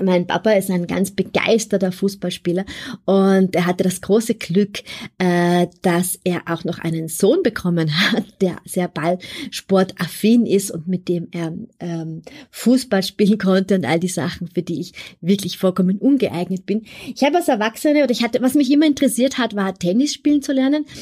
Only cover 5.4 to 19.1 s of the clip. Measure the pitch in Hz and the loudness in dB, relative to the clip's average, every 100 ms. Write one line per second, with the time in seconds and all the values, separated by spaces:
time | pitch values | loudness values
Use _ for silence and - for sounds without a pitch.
5.4 | 175 175 175 - 185 170 180 - 180 170 | 2 2 0 0 0 0 -2 -4 -4 -4
6.4 | - 165 165 - 170 165 160 - 202 339 | -4 -6 -6 -6 -4 -4 -6 0 2 4
7.4 | 254 220 180 170 156 160 208 240 - _ | 2 -2 -2 0 0 0 0 0 -4 _
8.4 | 185 - - 185 180 160 165 180 - - | -2 -2 -6 -4 -4 -2 -2 -2 -6 -14
9.4 | 285 - - 190 190 - 165 - 214 240 | -12 -12 0 2 2 -2 -10 0 4 4
10.4 | 220 196 196 165 160 180 - 175 170 175 | 4 0 -2 -6 -6 -6 -2 -4 -4 -8
11.4 | 165 175 - _ 175 165 160 160 - - | -8 -8 -14 _ -10 -8 -8 -12 -16 -20
12.4 | - - 226 254 - 196 185 - 202 208 | -20 -2 2 2 2 -2 -2 0 2 4
13.4 | 190 190 190 190 127 165 180 175 151 - | 2 2 2 0 0 -2 -2 -2 -4 -6
14.4 | 170 175 170 170 - - - - 165 202 | -6 -6 -6 -6 -8 -12 -20 -6 0 0
15.4 | 180 - 190 185 185 196 262 269 208 175 | -2 -2 0 2 0 2 2 2 2 -2
16.4 | 175 185 - 214 - - 269 - 277 349 | -4 -6 -4 -6 -6 -14 -14 0 2 2
17.4 | 349 233 214 - 311 294 262 233 233 240 | 2 0 0 0 2 4 2 0 0 0
18.4 | 254 294 254 294 311 285 262 | 2 2 4 4 4 4 0